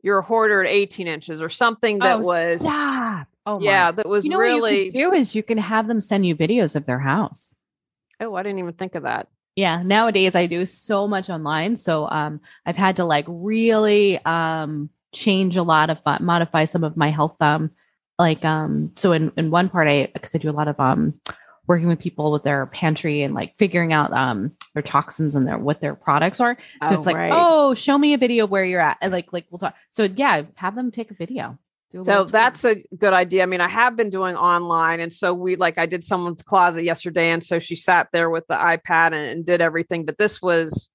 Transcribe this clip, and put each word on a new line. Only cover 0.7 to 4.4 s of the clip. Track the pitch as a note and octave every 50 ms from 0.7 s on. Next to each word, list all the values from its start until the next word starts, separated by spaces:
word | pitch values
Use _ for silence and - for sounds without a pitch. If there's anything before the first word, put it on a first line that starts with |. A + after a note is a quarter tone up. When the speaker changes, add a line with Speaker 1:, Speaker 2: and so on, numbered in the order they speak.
Speaker 1:
eighteen | F#3+ G3+ G3+ G3 - - F#3+ E3+
inches," | D#3+ D3 - - D#3+ D#3
or | D#3+ D#3+
something | - - B3 A#3 A3+ - - A3+ G#3 G3+
that | F#3+ F#3+ A#3 A3
Speaker 2:
Oh, |
Speaker 1:
was | A3 F3+ F3 E3+ E3 E3+ E3+ E3+
Speaker 2:
stop. | - D#4 D4 D4 D4 C#4+ C4+ C4 A#3+ A3+ G#3 E3+ C#3 _ _ _ _
Oh, | G#3 G#3 G3
my. | G3
Speaker 1:
Yeah, | G#3 G3 F#3+ F3 E3+
that | E3+ G3 G#3+ E3
was | G3+ G#3 G3 D4+
Speaker 2:
You |
know | F4 -